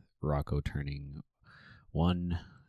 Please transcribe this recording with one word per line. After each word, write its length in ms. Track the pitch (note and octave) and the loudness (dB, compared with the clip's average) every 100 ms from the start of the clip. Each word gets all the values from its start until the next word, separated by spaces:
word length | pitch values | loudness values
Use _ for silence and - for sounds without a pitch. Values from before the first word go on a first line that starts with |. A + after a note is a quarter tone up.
| - _ | -20 _
Rocco 380 | D2 D2 - D2 | -2 0 0 -2
turning 600 | - D2 C#2+ C#2 C#2 - - _ - - - - - | -2 -4 -6 -6 -8 -12 -16 _ -20 -20 -20 -20 -4
one. 480 | D#2 E2+ F2 F2 E2+ - - | 2 4 4 2 -2 -4 -20